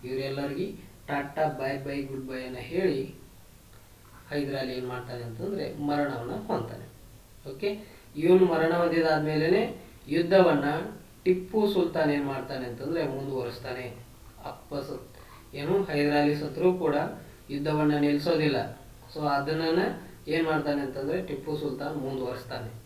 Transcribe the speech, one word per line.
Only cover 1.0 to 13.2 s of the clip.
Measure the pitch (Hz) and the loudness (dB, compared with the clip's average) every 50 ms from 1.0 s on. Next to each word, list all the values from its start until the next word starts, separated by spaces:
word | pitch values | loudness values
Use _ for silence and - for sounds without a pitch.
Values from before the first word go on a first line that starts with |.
| - - | -10 -6
ಟಾಟಾ | 143 143 139 139 - 156 156 151 | -4 -4 -4 -6 -2 0 0 0
ಬೈ | 139 - 135 135 139 139 | 0 -2 -4 -4 -4 -4
ಬೈ | 135 139 139 143 135 | -6 -6 -6 -6 -6
ಗುಡ್ | 135 135 131 127 131 | -6 -8 -10 -10 -8
ಬೈ | 131 127 127 | -8 -8 -8
ಅನ್ನ | 127 127 | -10 -10
ಹೇಳಿ | 123 117 - 165 185 190 180 147 - - - - - - - - - - - - - - - - - - - - - - - - - - - | -12 -10 -4 -2 0 2 2 0 0 -4 -6 -10 -16 -18 -20 -20 -20 -20 -20 -20 -20 -20 -20 -20 -20 -20 -20 -20 -20 -20 -20 -20 -20 -14 -6
ಹೈದರಾಲಿ | 147 147 143 135 135 135 131 127 123 | -4 -2 -2 -2 -2 -4 -4 -4 -4
ಏನ್ | 127 127 | -6 -6
ಮಾಡ್ತಾನೆ | 123 123 123 123 123 123 120 120 | -6 -6 -8 -8 -8 -10 -10 -8
ಅಂತಂದ್ರೆ, | 117 113 113 170 196 214 208 156 131 - 147 147 | -10 -10 -8 -6 -6 -4 -4 -4 -6 -6 -4 -2
ಮರಣವನ್ನ | 147 147 143 143 143 131 120 120 127 190 | -2 0 0 0 0 -2 -6 -6 -6 -6
ಹೊಂದ್ತಾನೆ. | 208 220 - 220 151 110 113 110 107 - - - - - - - - - - - - - 139 | -8 -4 -4 -2 -2 -2 -6 -8 -12 -14 -16 -18 -20 -20 -20 -20 -20 -20 -20 -20 -16 -14 -12
ಓಕೆ, | 135 - 202 202 208 - - - - - - - - | -10 -4 -2 -2 -2 -4 -10 -16 -20 -20 -20 -16 -8
ಇವನು | 147 156 180 185 190 185 | 0 6 8 10 10 10
ಮರಣ | 175 165 160 160 165 170 | 8 6 4 4 4 4
ಹೊಂದಿದಾದ್ಮೇಲೆನೆ | 175 175 165 165 165 160 160 156 151 151 151 156 151 156 165 190 220 226 - - - - - - - - 139 | 4 4 4 4 4 4 4 4 4 4 2 2 2 4 6 6 4 4 2 -4 -10 -14 -20 -20 -20 -8 -2
ಯುದ್ಧವನ್ನ | 143 170 175 170 190 190 180 165 156 143 139 143 147 160 - - - - - - - - - | 0 0 2 6 8 8 8 8 6 4 2 0 0 -2 -4 -6 -10 -14 -18 -20 -20 -4 2
ಟಿಪ್ಪು | 190 180 180 - - - 220 208 202 - | 2 2 2 0 -2 0 2 2 4 4
ಸುಲ್ತಾನ್ | 190 175 165 - 165 156 147 | 2 0 2 2 2 2 2
ಏನ್ | 143 143 143 | 2 2 0
ಮಾಡ್ತಾನೆ | 139 139 135 131 - 143 135 127 | -2 -4 -6 -6 -6 -6 -6 -6
ಅಂತಂದ್ರೆ, | 120 120 117 139 143 165 165 151 135 | -6 -8 -8 -6 -4 -2 -2 -2 -2
ಮುಂದುವರಿಸ್ತಾನೆ. | 127 135 | -4 -6